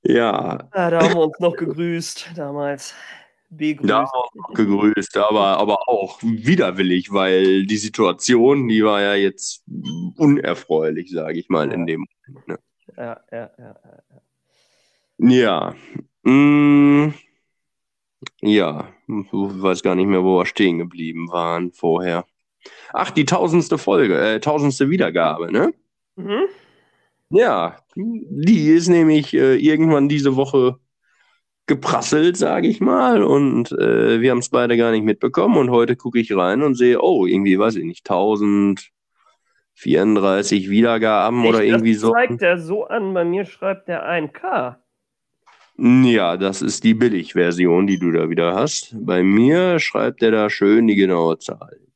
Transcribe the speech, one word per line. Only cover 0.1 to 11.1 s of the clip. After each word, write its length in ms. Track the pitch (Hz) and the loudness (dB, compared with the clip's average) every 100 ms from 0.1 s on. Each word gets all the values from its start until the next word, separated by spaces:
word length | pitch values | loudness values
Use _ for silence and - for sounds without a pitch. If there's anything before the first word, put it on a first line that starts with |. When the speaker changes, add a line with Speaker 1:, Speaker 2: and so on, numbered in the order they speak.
| 120 117 - - - - 196 | 0 0 -4 -6 -10 -10 -6
Speaker 2:
Ja, 140 | 170 | -2
da 100 | 165 | 0
haben 140 | 160 170 | 0 0
wir 80 | 156 | -2
uns 140 | - | -2
noch 160 | 175 - | -4 -4
gegrüßt 760 | 165 151 170 170 165 - - 170 | -8 -6 -6 -6 -10 -14 -16 -14
damals. 580 | 143 143 143 139 - - - - _ _ _ | -12 -8 -8 -8 -14 -20 -20 -20 _ _ _
Begrüßt. 400 | 156 151 147 - | -8 -6 -4 0
Speaker 1:
Da 120 | 107 | 0
haben 80 | 131 | -2
wir 80 | 127 | -6
uns 120 | 123 - | -8 -10
noch 180 | - | -10
gegrüßt, 640 | - 104 101 104 104 95 101 | -2 0 2 2 0 -4 -2
aber, 400 | 104 107 98 95 | 0 0 0 0
aber 320 | 104 101 - | 0 -2 -2
auch 300 | 113 95 - | -4 -4 -6
widerwillig, 880 | 113 113 113 180 101 92 92 90 92 | -6 -4 0 2 0 -2 0 -2 -2
weil 540 | 98 95 92 95 95 98 | -2 0 2 4 2 0
die 120 | 107 | -4
Situation, 880 | 107 - 101 87 - 120 123 143 120 | -6 -2 -2 0 0 2 4 2 0
die 160 | 110 | 2
war 180 | 107 101 | 2 0
ja 140 | 101 101 | 0 0
jetzt 480 | 98 - - - - - - 82 180 - | -2 -4 -16 -16 -16 -14 -12 -10 -12 0
unerfreulich, 960 | 151 143 - 85 - 80 78 78 90 | 2 2 -2 -8 -4 -2 -2 -4 -8